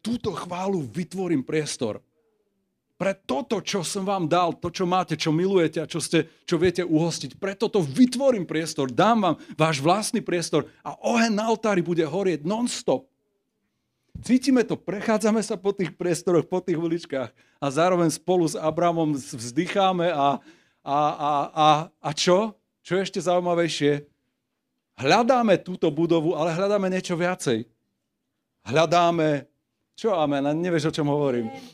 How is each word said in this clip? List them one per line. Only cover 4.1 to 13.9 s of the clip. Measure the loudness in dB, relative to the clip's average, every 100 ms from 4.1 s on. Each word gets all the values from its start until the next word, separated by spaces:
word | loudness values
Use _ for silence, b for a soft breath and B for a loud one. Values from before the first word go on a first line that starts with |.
| -2 0
dal, | 2 2 -2
to, | -6
čo | -4
máte, | 0 0 0 -2
čo | 0
milujete | 0 2 2 2 -2
a | -6
čo | -6
ste, | 0 0 0 b
čo | -4 0
viete | 2 0
uhostiť, | 0 2 0 -4 -10 -8
pre | -8 -4
toto | 0 0
vytvorím | 0 4 4 4 2 2
priestor, | 0 -4 -4 -2 0
dám | 4 4 4
vám | 2 -2 B 0
váš | 2 2
vlastný | 2 2 0 -4
priestor | -2 -4 0 -2 B B
a | -14 -6
oheň | 0 2 2
na | 0 0
oltári | 0 0 0
bude | 0 0
horieť | 0 0 -2 -2
non-stop." | -2 -2 -4 -2 0 -2 -2 _ _ _ _ _ _ _ _